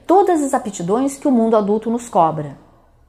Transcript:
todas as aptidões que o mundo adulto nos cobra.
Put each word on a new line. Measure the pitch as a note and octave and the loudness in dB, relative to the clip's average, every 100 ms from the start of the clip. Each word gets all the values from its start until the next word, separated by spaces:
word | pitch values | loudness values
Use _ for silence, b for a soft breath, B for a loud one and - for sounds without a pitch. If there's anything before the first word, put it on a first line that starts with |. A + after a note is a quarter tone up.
| - | 2
todas | F4+ G4+ E4 | 2 4 2
as | C4+ B3+ | 0 -2
aptidões | A3+ - E3+ A3+ C#4 C#4 | -4 -8 -4 -2 -2 -2
que | D4 | 0
o | |
mundo | A#3+ A3+ A3 | 2 2 2
adulto | G3+ G#3+ A3+ | 2 -2 -2
nos | A#3+ - | -6 -4
cobra. | F#3+ D#3+ D#3 D3 C#3 _ _ _ _ | 0 0 0 -10 -14 _ _ _ _